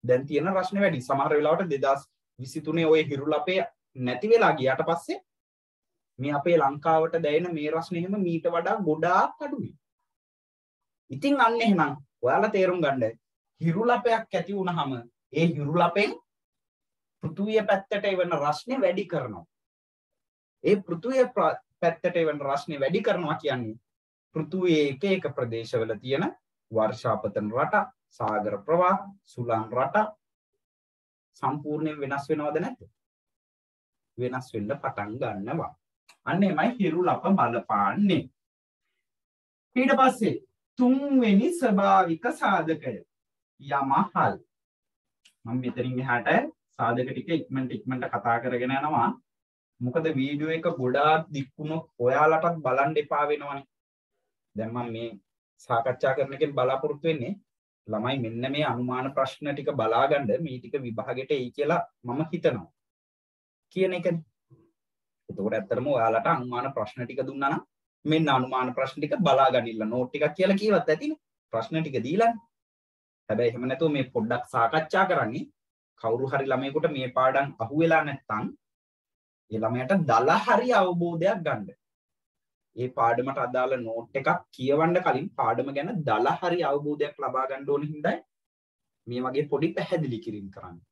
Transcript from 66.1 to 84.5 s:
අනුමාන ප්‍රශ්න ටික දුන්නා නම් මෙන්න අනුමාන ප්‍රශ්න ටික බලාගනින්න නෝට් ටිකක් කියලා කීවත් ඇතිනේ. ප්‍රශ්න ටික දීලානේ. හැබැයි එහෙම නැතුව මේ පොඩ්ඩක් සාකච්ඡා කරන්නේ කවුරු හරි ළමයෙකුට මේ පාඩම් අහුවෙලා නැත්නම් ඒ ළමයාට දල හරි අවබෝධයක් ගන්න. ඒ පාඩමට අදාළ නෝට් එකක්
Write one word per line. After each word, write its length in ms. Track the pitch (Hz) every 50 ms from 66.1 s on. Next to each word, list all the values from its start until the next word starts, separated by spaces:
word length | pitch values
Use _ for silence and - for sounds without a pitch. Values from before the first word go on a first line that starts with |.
| 113 113 113 151
අනුමාන 400 | 165 135 123 123 123 123 131 135
ප්‍රශ්න 320 | 135 120 107 - - 123
ටික 200 | 123 117 131 135
දුන්නා 280 | 131 135 139 139 139 139
නම් 120 | 160 175 - _ _ _ _ _ _ _ _
මෙන්න 240 | 147 156 160 160 147
අනුමාන 460 | 135 - 127 127 131 120 127 127 123
ප්‍රශ්න 240 | - 131 131 - 147
ටික 180 | 143 151 - 262
බලාගනින්න 640 | 185 147 131 131 135 131 127 123 113 117 113 110 110
නෝට් 240 | 107 120 127 127 123
ටිකක් 260 | - 147 151 151 -
කියලා 260 | - 185 196 196 196
කීවත් 280 | 208 214 202 170 - -
ඇතිනේ. 320 | 156 - 285 302 311 - _ _ _ _ _ _
ප්‍රශ්න 240 | - 113 113 - 165
ටික 220 | 160 160 151 135 117
දීලානේ. 400 | 107 131 165 202 226 233 233 220 - _ _ _ _ _ _ _ _ _ _ _ _ _ _ _ _ _
හැබැයි 220 | 110 113 120 120
එහෙම 160 | 117 120 123
නැතුව 260 | 127 135 - 165 156
මේ 180 | 147 139 127 -
පොඩ්ඩක් 340 | _ 120 107 113 123 120 -
සාකච්ඡා 580 | - - 127 117 - - 156 156 - - 185 190
කරන්නේ 420 | 180 180 147 - 110 120 156 - - _ _ _ _ _ _ _ _ _ _
කවුරු 240 | - 113 113 120 135
හරි 200 | 135 143 131 135
ළමයෙකුට 400 | 135 131 127 139 139 147 156 160 160
මේ 200 | 151 131 127 123
පාඩම් 400 | 123 127 131 131 127 135 143 143 -
අහුවෙලා 460 | _ 123 113 143 151 165 165 160 156
නැත්නම් 440 | - 147 131 - _ _ 107 110 156 - - _ _ _ _ _ _ _ _ _ _ _ _ _ _ _ _ _ _ _
ඒ 80 | 110 107
ළමයාට 440 | 110 113 120 123 127 - 196 190 160
දල 260 | 147 113 113 123 147 170 202
හරි 300 | 196 233 - - 240 247
අවබෝධයක් 640 | 240 202 185 180 175 170 170 170 170 160 165 196 226 196
ගන්න. 280 | 160 151 127 110 101 - - _ _ _ _ _ _ _ _ _ _ _ _ _ _ _ _ _ _ _ _
ඒ 120 | - 127 127
පාඩමට 500 | - - 117 117 117 120 127 139 135 139
අදාළ 360 | 127 120 123 127 127 131 135
නෝට් 400 | 123 120 113 113 117 113 - _
එකක් 140 | 135 135 156 170 170 - _